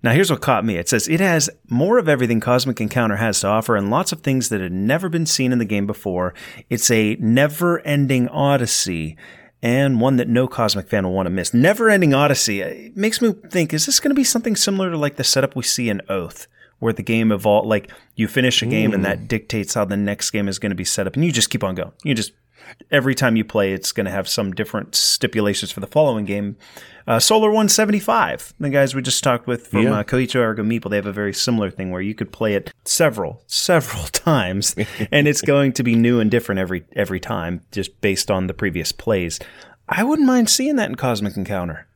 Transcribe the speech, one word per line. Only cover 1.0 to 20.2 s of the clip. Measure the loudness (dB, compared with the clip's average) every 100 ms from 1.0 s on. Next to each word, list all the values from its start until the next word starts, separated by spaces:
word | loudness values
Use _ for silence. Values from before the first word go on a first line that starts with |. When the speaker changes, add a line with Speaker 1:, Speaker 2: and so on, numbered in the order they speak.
| 0
Speaker 1:
"It | 0
has | 2 2 0 -6 _
more | 0 2 2
of | 4
everything | 2 2 0
Cosmic | 2 2 0 -4
Encounter | -2 0 0 0
has | 0 0
to | 0
offer | 0 2 0
and | 2
lots | 0 -2
of | -4
things | -2 0 0
that | -4
had | -4
never | -2 0 0 0
been | -2 -2
seen | 0 0
in | 0
the | 0
game | -2 -2
before. | -4 -4 -2 -4 -6 -20 -20 -8
It's | -2 2
a | 2 2 0
never-ending | 2 2 2 0 0 0 0 0 2 2 0
odyssey | 0 2 2 2 -2 -2 -4 -6 -10 -20 -20 -20 _
and | 0 2 2 2
one | 2 2
that | 2
no | 2 0
Cosmic | 0 0 0 -2
fan | -2 0
will |
want | 0 -2
to |
miss." | -2 0
Never-ending | 4 4 4 4 4 4 4
odyssey. | 2 2 0 -2
It | -4 -8 -14 -4
makes | -2 0
me | 0 0 -4
think, | -2 0
is | 0 0
this | 0
gonna | 2 2
be |
something | 2 0 -2 0
similar | 0 0 -2
to, | 0
like, | -2 -2
the |
setup | 0 2 0 -2
we |
see | -4 -2 -2
in | -2 -2
Oath, | -4 -4 -12 -20 _ -20 _
where | -2
the | -2
game | 0 2 2
evol-, | 2 4 4 4
like, | 0 -2 -20 _ -4
you | -2
finish | 2 2 2
a | 0
game | 0 2
and | 2
Speaker 2:
Hmm. | 0
Speaker 1:
that | -2 -4
dictates | -6 -4 -6 -4 -2
how | -2
the | 0
next | -2 -2